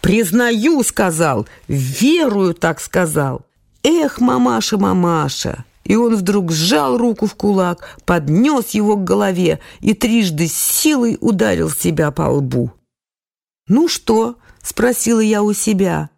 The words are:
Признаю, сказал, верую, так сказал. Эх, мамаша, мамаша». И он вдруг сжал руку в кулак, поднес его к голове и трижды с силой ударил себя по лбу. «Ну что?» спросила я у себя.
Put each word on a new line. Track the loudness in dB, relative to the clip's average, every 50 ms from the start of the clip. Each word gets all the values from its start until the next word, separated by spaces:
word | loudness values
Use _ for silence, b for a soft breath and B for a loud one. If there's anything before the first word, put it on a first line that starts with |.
Признаю, | 2 2 2 2 0 0 0 0 2 2 0 0 2 2 2 2
сказал, | 0 -2 -2 -2 -2 0 0 0 0 0 0 -2 -4 B B B B B
верую, | -4 -4 -4 -4 -2 0 2 2 2 2 2 0 0 0 0 0 -2
так | -2 -2 -2 -2 -4
сказал. | -10 -4 -2 -2 0 0 0 -2 -2 -2 -4 -8 -12 _ _ _ _ _ _ _
Эх, | _ 2 2 2 2 0 0 0
мамаша, | 0 2 2 2 2 2 2 0 -2 -2 -2
мамаша». | 0 0 2 2 2 2 2 0 0 -2 -2 -4 -6 -6 -6 -8 -8 -12 _ _ _ _
И | 0 0
он | 2 2 2 0
вдруг | 0 0 0 0 0 0 -2
сжал | -2 -2 0 0 0 0 2 0 0
руку | 0 0 0 0 -2 -4
в | -6 -4
кулак, | _ -2 0 2 2 0 0 -4 -6 -10 -20 -20 -12 _
поднес | -2 -2 0 0 0 2 2 2 2 2 0 -2 -2
его | -2 -2 0 0 0
к | 0
голове | 0 0 0 2 2 0 0 0 0 0 0 B B B B B
и | -2 -2 0
трижды | 0 0 0 2 2 2 0 0 -2 -2
с | -2 -2
силой | -4 -4 -2 -2 0 0 2 2 2 0 0 -2 -2
ударил | 0 -2 0 2 0 0 0 0 -2 -2
себя | -4 -2 -2 -2 0 0 0 0
по | 0 -2
лбу. | -2 0 0 0 -2 -2 -2 -2 -2 -4 -6 _ _ _ _ _ _ _ _ _ _ _ _ _ _ _ _ _ _
«Ну | 0 2 2 2 2
что?» | 0 -4 _ 0 2 2 2 -2 -4 b b b b b
спросила | b -12 -4 0 0 0 0 0 0 0 2 2
я | 2 2 2 2
у | 0 0
себя. | -2 -2 -2 -2 0 0 0 0 -2 -4 -6 -8 _